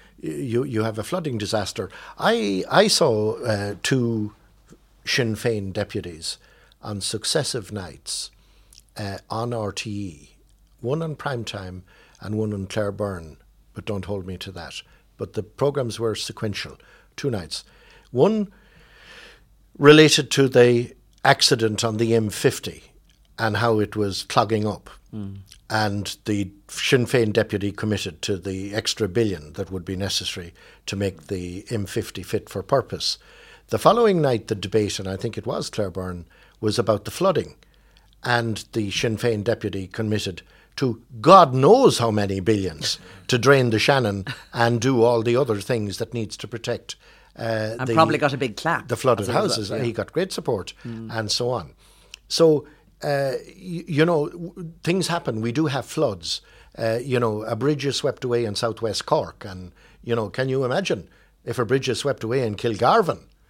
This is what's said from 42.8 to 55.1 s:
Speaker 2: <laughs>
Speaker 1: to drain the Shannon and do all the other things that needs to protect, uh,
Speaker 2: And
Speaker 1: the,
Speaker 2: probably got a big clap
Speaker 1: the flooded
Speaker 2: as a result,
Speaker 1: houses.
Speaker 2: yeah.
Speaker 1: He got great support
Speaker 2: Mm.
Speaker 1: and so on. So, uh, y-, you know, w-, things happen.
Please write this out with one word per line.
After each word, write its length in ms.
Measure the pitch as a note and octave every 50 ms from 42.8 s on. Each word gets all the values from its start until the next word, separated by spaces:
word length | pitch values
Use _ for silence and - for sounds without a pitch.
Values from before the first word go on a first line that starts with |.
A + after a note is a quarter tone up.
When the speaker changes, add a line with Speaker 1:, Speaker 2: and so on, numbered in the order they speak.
| - - - - - - -
Speaker 2:
<laughs> 140 | - - -
Speaker 1:
to 100 | B2+ A#2+
drain 320 | A2 C3+ C#3+ C3+ B2 A#2+
the 80 | A2 G#2+
Shannon 460 | - - C#3 C3+ A#2+ G#2 G2+ G2 F#2+ - - - - - -
and 260 | B2 A#2 A#2+ A#2+ A2+
do 200 | A2+ C3+ C3+ A#2 A2+
all 180 | A#2+ A#2+ A2+
the 140 | A2 A#2+ A#2+
other 240 | B2+ C#3+ B2 G#2+ G2+
things 360 | F#2+ - B2+ A2+ G#2 G2+ F2+ -
that 160 | A#2 - -
needs 220 | A#2 A2 F#2 - -
to 100 | - G#2+
protect, 480 | - A2 - B2 A#2 - - - - _ _ - - - - _ _ -
uh, 360 | A#2 A2+ A2+ A2 G#2+ A2 A2 -
Speaker 2:
And 80 | C3 B2
Speaker 1:
the, 60 | A#2
Speaker 2:
probably 240 | D#3+ D#3+ - D3+ C#3
got 160 | D3+ C#3 C#3
a 40 | B2
big 200 | C#3 A#2+ G2 -
clap 300 | - D#3+ E3 A#2 - A#2+
Speaker 1:
the 60 | A#2+ -
flooded 240 | - C3 A#2 G2+ G2+
Speaker 2:
as 60 | F#2
a 20 | A#2+
result, 180 | E3+ G#3+ E3
Speaker 1:
houses. 180 | A2 A2 G#2 G2
Speaker 2:
yeah. 140 | - - B2+
Speaker 1:
He 80 | A#2 G#2
got 180 | - F#2+ -
great 200 | - D#3 F#3+ F#3 -
support 400 | - - C#3+ A#2+ F#2+ F2 - - _ -
Speaker 2:
Mm. 240 | A#2+ A2+ A2+ A2+ A2 A2+ A2+
Speaker 1:
and 140 | G#2+ G#2
so 180 | - - B2 B2
on. 220 | B2+ A2 - - - _ _ _ _ _ _ _ - _ _ -
So, 380 | - - E3 D#3+ D3+ C#3+ - - - _ _ _ _ - -
uh, 300 | D3 C#3+ C#3 C#3 C3+ B2+ - - - - -
y-, 260 | F3+ F#3 E3+ F3 - -
you 180 | D3+ C#3+ D#3+
know, 240 | F3 E3+ D3 D3+ -
w-, 420 | - F3 E3+ F3+ - F#3+ F3 D#3+ E3+ - -
things 240 | D#3+ F3+ F#3+ -
happen. 340 | -